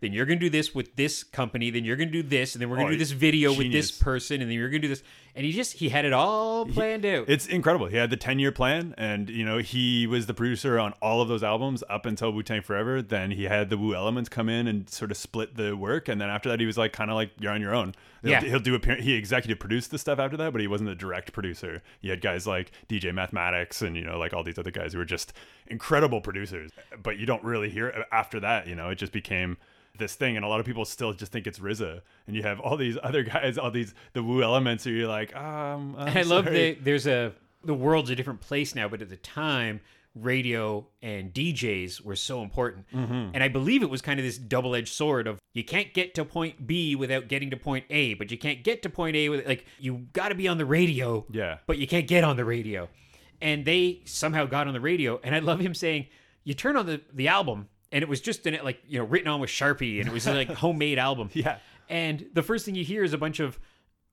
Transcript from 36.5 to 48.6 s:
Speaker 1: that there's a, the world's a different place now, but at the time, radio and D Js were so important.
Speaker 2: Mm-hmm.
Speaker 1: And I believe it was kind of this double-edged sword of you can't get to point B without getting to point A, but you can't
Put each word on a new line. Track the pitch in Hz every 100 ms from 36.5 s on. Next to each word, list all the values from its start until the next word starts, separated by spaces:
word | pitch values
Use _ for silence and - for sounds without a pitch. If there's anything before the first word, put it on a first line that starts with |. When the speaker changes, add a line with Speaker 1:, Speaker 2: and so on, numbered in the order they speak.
| 170 165
Speaker 1:
that | 151 135
there's | 143 139
a, | 123 117 - _ _
the | 165
world's | 143 139 160 123
a | 127
different | 135 113
place | - 143 143 127
now, | 104
but | 104
at | 101
the | 92
time, | - - 156 135 113 104 - _ _
radio | 113 120 131 123 117 107 104 - _
and | 117 104 95
D | 90 170
Js | 139 120 98 90 -
were | 101 98
so | - 127
important. | 104 131 123 95 -
Speaker 2:
Mm-hmm. | 127 120 123 104
Speaker 1:
And | 131
I | 135
believe | 135 139 269
it | 180
was | 131
kind | 147 139
of | 127
this | 117
double-edged | 113 127 127 120 117
sword | - 151 131 113
of | 104 _
you | -
can't | - 175 202 -
get | 180 165
to | 151
point | 170 165 - 117
B | 170 160 139
without | 131 131 117
getting | 139 139
to | 127
point | 147 131 -
A, | 147 131 98
but | 104
you | 120
can't | 147 131